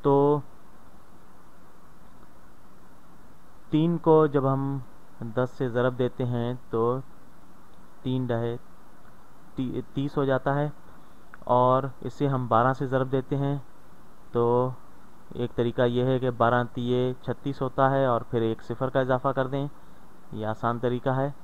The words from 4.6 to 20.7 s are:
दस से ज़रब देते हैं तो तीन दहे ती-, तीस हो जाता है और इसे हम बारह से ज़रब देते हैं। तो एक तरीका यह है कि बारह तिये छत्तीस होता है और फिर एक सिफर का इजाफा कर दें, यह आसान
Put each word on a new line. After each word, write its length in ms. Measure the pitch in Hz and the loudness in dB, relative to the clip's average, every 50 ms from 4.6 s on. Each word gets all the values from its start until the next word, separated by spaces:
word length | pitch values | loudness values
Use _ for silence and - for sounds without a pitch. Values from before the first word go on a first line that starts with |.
| 139 139 139 135 127 - - - - - - - 120 117 110 | 0 0 -2 -4 -6 -8 -10 -12 -12 -12 -10 -8 -8 -4 0
दस 160 | 123 127 127 - | 0 0 0 0
से 160 | - 139 127 | -2 -2 0
ज़रब 260 | 113 123 120 127 127 | 2 2 2 2 2
देते 280 | 120 127 123 - - 131 | 2 0 0 0 -2 -2
हैं 280 | 120 123 120 117 120 127 127 - - | 0 0 0 0 -2 -2 -4 -6 -2
तो 300 | - 113 113 120 123 131 131 - - - - - - - - - - - - - - - - - - - - | 0 2 2 4 2 0 -4 -8 -12 -12 -12 -12 -12 -12 -12 -12 -12 -12 -12 -12 -12 -12 -12 -12 -12 -8 -4
तीन 220 | 127 127 131 127 | -2 0 0 0
दहे 300 | 120 123 117 117 117 117 | 0 0 0 0 -2 -4
ती-, 1300 | 120 - - - - - - - - - - - - - - - - - - - - 135 123 - 131 123 - - | -4 -8 -12 -12 -12 -12 -12 -12 -12 -12 -12 -12 -12 -12 -12 -12 -12 -12 -10 -4 -4 -2 -2 -2 -4 -6 -4 -2
तीस 220 | 139 139 143 - | -2 -2 0 0
हो 80 | 147 139 | 2 2
जाता 280 | 135 135 131 - 143 139 | 4 2 2 2 2 2
है 180 | 143 147 151 - - - - - - - - - - - - - - - - | 2 0 0 -2 -8 -12 -12 -12 -12 -12 -12 -14 -12 -12 -12 -12 -12 0 4
और 420 | 123 123 127 127 127 131 131 135 123 - - | 6 6 8 8 6 4 2 0 -6 -6 -8
इसे 240 | 127 - - 147 | -8 -2 0 0
हम 220 | 139 139 131 127 117 | 2 2 2 2 4
बारह 240 | 120 113 120 131 131 | 4 6 6 6 4
से 140 | 131 147 | 2 0
ज़रब 240 | 127 127 131 131 131 | 0 2 2 2 2
देते 260 | 131 135 127 - 147 | 2 0 0 0 -2
हैं। 200 | 139 139 139 143 139 - - - - - - - - - - - - - - - | 0 0 0 0 -2 -4 -10 -12 -12 -12 -12 -12 -12 -12 -12 -12 -12 -14 -2 2
तो 400 | 120 117 117 120 123 127 127 123 - - - - - - - - - - - - | 4 4 6 6 4 2 2 -2 -6 -10 -12 -12 -12 -12 -12 -12 -12 -12 -10 -6
एक 160 | - 123 117 - | -4 -4 -2 0
तरीका 320 | - 120 120 117 - 127 | 2 0 2 4 4 2
यह 200 | 123 120 123 123 | 4 4 4 4
है 120 | 131 131 127 | 4 2 2
कि 100 | 127 127 120 | 2 0 2
बारह 320 | 110 120 117 120 123 123 | 4 4 6 6 4 2
तिये 480 | 117 - 131 120 120 123 123 127 127 127 - - | 0 -2 -4 0 2 2 2 2 2 0 -4 -4
छत्तीस 360 | - 120 - - 143 139 - 135 | -4 -4 -2 -2 -4 -2 -2 -2
होता 260 | 127 - - 135 135 | -2 2 4 4 4
है 180 | 139 135 135 131 | 6 4 4 4
और 180 | 120 113 - - | 4 2 0 0
फिर 120 | - 120 113 | 0 2 2
एक 200 | 113 113 110 - | 2 0 -2 -4
सिफर 280 | - 120 - 131 127 | -6 -4 -2 -2 0
का 100 | 123 135 131 | 2 2 2
इजाफा 300 | 127 131 127 - 139 131 | 4 2 2 2 0 0
कर 160 | 135 131 127 | 2 0 0
दें, 200 | 135 139 139 143 - - - - - - - - - - - - - | 0 -2 -2 -4 -6 -10 -12 -12 -12 -12 -12 -12 -12 -12 -12 -10 -8
यह 180 | 107 107 107 | -4 -4 -4
आसान 280 | 110 - - 117 | -2 0 0 0